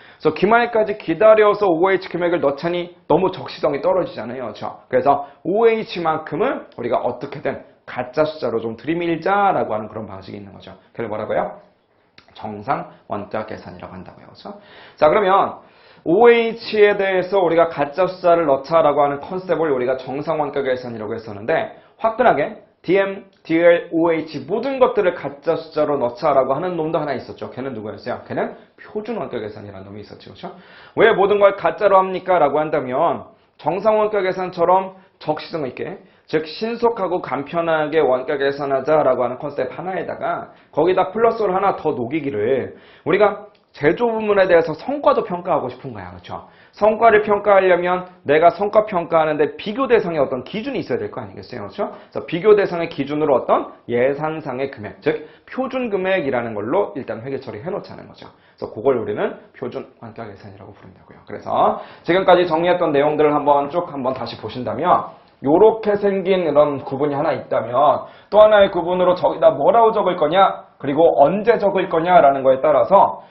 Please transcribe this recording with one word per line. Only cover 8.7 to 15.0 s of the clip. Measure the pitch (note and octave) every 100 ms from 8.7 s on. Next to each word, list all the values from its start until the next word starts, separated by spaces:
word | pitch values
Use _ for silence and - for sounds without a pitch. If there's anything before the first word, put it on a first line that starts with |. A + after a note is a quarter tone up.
| A2
들이밀자라고 | C3+ E3+ E3+ E3 F#3+ G3+ G3 D3+ A#2
하는 | G#2+ G#2+
그런 | - G2+
방식이 | F#2+ F#2+ G#2
있는 | G2
거죠. | F#2+ F#2+ F#2 _
그걸 | - A2+
뭐라고요? | G#2+ G#2 - G3 - _ _ _ _ _ _ _
정상 | - A2 G#2 G#2+ D#3+ D#3+ - -
원가 | G#2 G2 G#2+ G#2+
계산이라고 | F#2+ F#2+ F#2 F2+
한다고요. | F#2 - - -
그렇죠? | - - G#3 - - -
자, | -